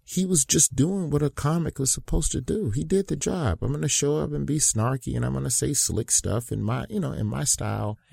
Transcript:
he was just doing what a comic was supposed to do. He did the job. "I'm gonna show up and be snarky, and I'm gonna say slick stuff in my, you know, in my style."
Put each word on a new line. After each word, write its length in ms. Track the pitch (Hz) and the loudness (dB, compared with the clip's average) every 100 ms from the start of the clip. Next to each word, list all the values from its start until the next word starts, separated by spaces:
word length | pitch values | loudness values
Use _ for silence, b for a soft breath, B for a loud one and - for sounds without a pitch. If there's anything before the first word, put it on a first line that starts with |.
he 220 | - - 185 | -6 -2 2
was 200 | 180 - | 2 4
just 300 | 156 - 131 | 4 4 4
doing 340 | 151 196 165 | 2 2 0
what 100 | 143 | 2
a 60 | 143 | 0
comic 480 | - 143 165 151 - | 0 0 0 0 -2
was 120 | 135 | -2
supposed 400 | - - 165 156 | -2 0 0 2
to 100 | - | -2
do. 300 | 123 220 123 | -2 0 0
He 120 | 107 | -2
did 240 | 160 196 196 | 0 0 0
the 80 | 143 | -2
job. 440 | - 190 135 - | -2 0 0 0
"I'm 100 | 120 | -2
gonna 160 | 147 151 | -2 0
show 300 | - 143 151 | 0 2 0
up 140 | 151 | -2
and 140 | 147 143 | -2 -2
be 120 | 151 | 0
snarky, 580 | - 107 113 131 - 120 | 2 2 0 -2 -4 -2
and 80 | |
I'm 100 | 123 | -2
gonna 180 | 135 135 | -2 -2
say 220 | - - | -2 0
slick 360 | 139 - 87 - | 0 0 -2 0
stuff 420 | - 92 104 - | 0 2 0 -2
in 120 | 107 | -2
my, 220 | 104 127 - | -2 -2 -2
you 100 | 214 | -4
know, 120 | 143 | -4
in 160 | - 107 | -2 -2
my 160 | 127 | 0
style." 540 | 147 - 107 104 107 107 _ | 0 0 -2 -2 -4 -6 _